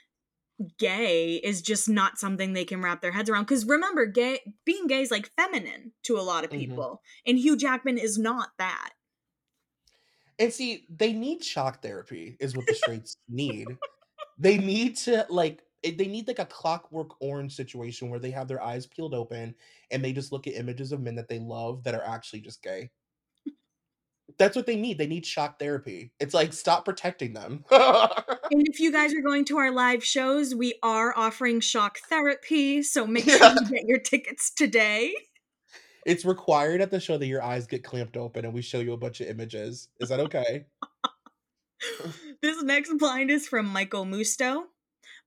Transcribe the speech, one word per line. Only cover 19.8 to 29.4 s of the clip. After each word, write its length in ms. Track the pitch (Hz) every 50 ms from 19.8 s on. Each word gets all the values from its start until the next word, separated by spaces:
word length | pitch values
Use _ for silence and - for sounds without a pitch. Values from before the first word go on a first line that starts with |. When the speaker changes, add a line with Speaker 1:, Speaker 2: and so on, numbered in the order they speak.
| _ -
Speaker 2:
and 120 | 127 131 131
they 80 | 131 131
just 180 | 139 131 -
look 160 | 139 135 -
at 60 | 143 -
images 360 | 113 127 123 123 127 139 131
of 100 | 147 139
men 140 | 123 117 117
that 140 | 117 117 -
they 100 | 117 113
love 440 | 113 117 113 117 117 117 120 127 120
that 100 | 127 113
are 80 | 113 -
actually 380 | 117 113 113 - - - 107
just 220 | 107 110 - - -
gay. 280 | 92 95 95 - 123 _ _ _ _ _ _ _ _ _ _ - 285 294 _ _ _ _ _ _ _ _ _ _ _ _ _ _ - -
That's 180 | - 196 208 -
what 100 | 254 240
they 100 | 247 233
need. 220 | 208 226 247 185
They 100 | 147 151
need 180 | 147 165 175 165
shock 320 | - - 160 147 143 - -
therapy. 540 | 143 147 143 135 - 120 95 85 123 123 _ -
It's 140 | 147 143 170
like, 200 | 165 156 160 139
stop 320 | - - 170 170 175 -
protecting 480 | 196 185 - - 180 180 - 135 113 110
them. 320 | 110 - - 143 143 - -
<laughs> 20 | 262 262 262 262 220 226 220 226 - 220 - - 302 - - 311
Speaker 1:
And 140 | 294 294 294 311
if 100 | - -
you 120 | 320 330 294
guys 200 | 302 302 302 302
are 80 | 311
going 220 | 269 285 285 285